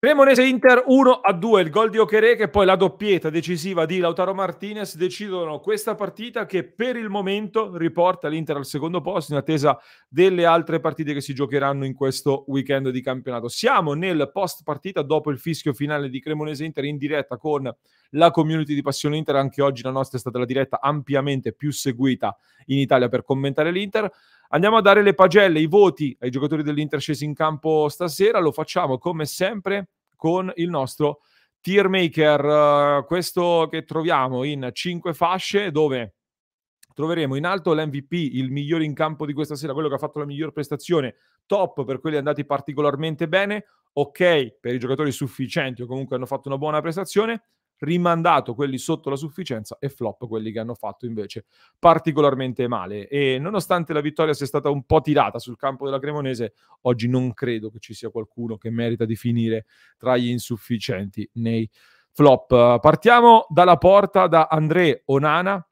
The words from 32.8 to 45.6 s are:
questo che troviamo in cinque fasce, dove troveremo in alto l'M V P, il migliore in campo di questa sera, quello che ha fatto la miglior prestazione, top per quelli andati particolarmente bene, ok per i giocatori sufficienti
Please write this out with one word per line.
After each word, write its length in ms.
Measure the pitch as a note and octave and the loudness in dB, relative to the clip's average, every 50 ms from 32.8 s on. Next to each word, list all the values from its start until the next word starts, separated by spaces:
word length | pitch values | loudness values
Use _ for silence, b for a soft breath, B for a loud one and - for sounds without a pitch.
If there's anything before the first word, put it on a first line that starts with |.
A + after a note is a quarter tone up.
| C#3+ C#3+ D3 C#3+ C3+ | 4 2 2 0 0
questo 600 | - E3 F3+ F3 - - F#3 F3 F3 E3+ E3 D#3+ D3+ | -2 -4 -4 -4 -4 -2 -2 0 2 2 2 2 0
che 140 | - D#3+ D#3+ | -2 -8 -8
troviamo 600 | _ D3+ D#3+ D#3+ E3 E3+ C#3+ C3 C3 C3 B2 C3 | _ -6 -4 -2 0 0 2 0 0 -2 -4 -4
in 240 | D3 D3+ C#3 C3 B2 A#2 | -4 -6 -6 -8 -8 -8
cinque 400 | - - F3+ F3 F3 - F3+ D#3+ | -8 -8 -6 -6 -6 -6 -6 -4
fasce, 560 | - F3 E3+ F#3 F#3+ - - - G3+ G3+ G3 | -2 0 0 0 -2 -4 -2 -2 -2 -2 0
dove 460 | D3 D3+ D#3 D3 C3 B2+ A#2 G2+ _ _ _ _ _ _ _ _ _ _ _ _ _ _ _ _ _ | 0 2 2 2 0 -2 -6 -8 _ _ _ _ _ _ _ _ _ _ _ _ _ _ _ _ _
troveremo 420 | - C#3+ D#3+ E3+ E3 D#3 C3+ C3 | -8 -4 -4 -2 -2 -2 -2 -2
in 120 | C#3 D3+ | -4 -4
alto 260 | F3+ F#3+ G3+ D#3 F3+ D#3+ | -4 -4 -2 0 0 0
l'M 160 | D3+ D#3 D#3 | 0 0 -4
V 180 | C3+ C#3+ C#3 | -6 -8 -8
P, 60 | _ - | _ -4
il 380 | F3 E3 C3+ A#2+ B2+ C3 C3 | -4 -4 -2 -4 -4 -6 -4
migliore 340 | C3 C#3+ C#3+ C#3+ E3 E3 D#3+ | -6 -6 -4 -2 -2 -2 -2
in 80 | D3+ C#3+ | -4 -2
campo 320 | - D#3 D#3 D#3+ D#3 D#3 | -4 -4 -4 -4 -6 -8
di 80 | C#3+ D3 | -8 -6
questa 240 | C#3+ D#3 D3+ D3+ | -6 -6 -8 -8
sera, 160 | C#3 C#3+ D#3 C3+ | -10 -8 -8 -6
quello 160 | C#3+ D#3+ D3 | -4 -4 -4
che 60 | C3+ | -4
ha 40 | C3+ | -4
fatto 200 | D3+ D3 - D3+ | -6 -8 -8 -8
la 80 | D3 | -10
miglior 260 | D3 C#3+ C#3+ D#3 D3+ - | -10 -8 -8 -8 -8 -6
prestazione, 640 | - C#3+ - D3+ C#3 - - F3 D#3+ C3+ B2 - _ _ _ _ _ _ | -8 -8 -8 -8 -10 -6 -2 -2 -2 -2 -4 -10 _ _ _ _ _ _
top 380 | _ - G3+ F#3+ E3+ - - C3+ | _ 0 0 0 -2 -2 -6 -6
per 140 | C3 C3+ B2+ | -6 -6 -6
quelli 200 | _ D#3+ D#3 D3 | _ -4 -4 -2
andati 260 | C3+ D3 D3 C#3 C#3+ | -2 -2 -4 -4 -2
particolarmente 840 | - C#3+ C#3+ C#3 - D3 C3 D3 D3 C3+ C#3 D#3 D#3+ D#3+ D3+ E3+ E3 | -4 -4 -4 -4 -8 -4 0 0 0 0 0 -4 -6 -4 -4 -4 -2
bene, 360 | D#3+ F#3 G3 G3+ G#3 G#3 G3 _ _ _ _ _ _ | 0 0 0 0 -4 -8 -8 _ _ _ _ _ _
ok 640 | - D3 D3 _ - F3+ F3+ E3+ D3+ C3 A2+ _ _ | -4 -4 -4 _ 2 2 4 4 4 2 -2 _ _
per 140 | _ A#2+ B2 | _ -6 -6
i 40 | C3 | -4
giocatori 340 | A#2 A#2+ C3+ C#3 D#3 D3 C3 | -2 -4 -2 -2 -2 -4 -4
sufficienti 680 | - D3+ B2 - - C3+ A#2+ - E3 | -4 -8 -8 -6 -8 -8 -6 -4 -4